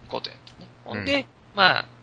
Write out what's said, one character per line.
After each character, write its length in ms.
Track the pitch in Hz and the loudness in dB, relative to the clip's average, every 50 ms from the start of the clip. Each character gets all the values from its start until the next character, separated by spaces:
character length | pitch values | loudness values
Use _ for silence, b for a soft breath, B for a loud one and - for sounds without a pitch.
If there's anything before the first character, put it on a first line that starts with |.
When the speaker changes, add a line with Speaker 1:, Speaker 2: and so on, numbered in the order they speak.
| - - | -12 -8
Speaker 1:
こ 120 | 131 117 | -8 -8
と 80 | - - | -8 -10
や 60 | - | -12
っ 40 | - - | -16 -20
た 160 | - - - | -20 -20 -20
ね。 80 | - - - - - | -20 -20 -20 -18 -14
Speaker 2:
う 40 | 226 | -10
ん。 20 | 226 | -8
Speaker 1:
ほ 40 | 208 | -6
ん 40 | 202 | -2
で、 200 | 269 285 277 - - - - - - - | 0 0 -2 -2 -4 -12 -20 -20 -4 2
ま 240 | 202 190 175 135 - | 4 4 6 4 2
あ、 60 | - - - - | -2 -6 -12 -16